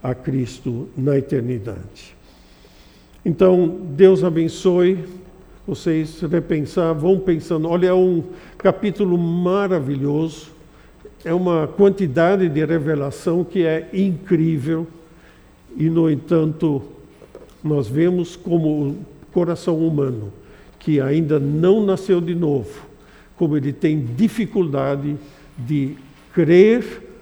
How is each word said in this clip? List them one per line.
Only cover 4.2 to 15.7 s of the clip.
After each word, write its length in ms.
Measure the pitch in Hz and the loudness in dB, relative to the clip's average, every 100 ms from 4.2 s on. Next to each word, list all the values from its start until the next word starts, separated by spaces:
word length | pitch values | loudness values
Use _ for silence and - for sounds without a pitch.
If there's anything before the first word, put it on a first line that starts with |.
abençoe 720 | 180 165 160 - 190 180 180 190 160 - - - - - - | 2 0 -2 0 0 4 2 0 -6 -16 -20 -20 -20 -18 -10
vocês 540 | - 175 160 156 - | -6 -2 -2 -4 -6
repensar, 720 | 170 165 165 160 139 - 165 | -4 -4 -2 -4 -2 -2 -2
vão 240 | 165 165 190 | 0 2 0
pensando. 520 | 185 160 - 160 160 | 2 -2 -2 -4 -2
Olha, 180 | 175 180 | 0 2
é 60 | |
um 300 | 185 185 170 - - - - | 4 2 0 -4 -14 -20 -2
capítulo 600 | 190 - 214 196 196 175 | 0 0 -4 -2 0 0
maravilhoso, 1300 | 170 175 180 190 196 180 135 139 139 147 160 156 - - - - - - - - | 0 0 0 0 0 -2 -2 -4 -2 -2 -4 -8 -20 -20 -20 -20 -20 -20 -20 -16
é 100 | 165 | -4
uma 340 | 170 180 165 151 | -2 0 0 -2
quantidade 800 | - 202 196 180 127 170 196 180 | 4 4 4 -2 2 2 4 2
de 160 | 147 156 | 0 0
revelação 800 | 165 147 151 139 - - 170 175 | 0 0 -2 -4 -4 -2 -2 -2
que 200 | 190 165 | 0 0
é 240 | 160 165 | 0 -4
incrível 920 | 190 196 165 - 170 160 160 131 160 165 - - - - - - _ - | -2 0 -2 0 2 2 0 -2 -4 -6 -14 -20 -20 -20 -20 -20 _ -18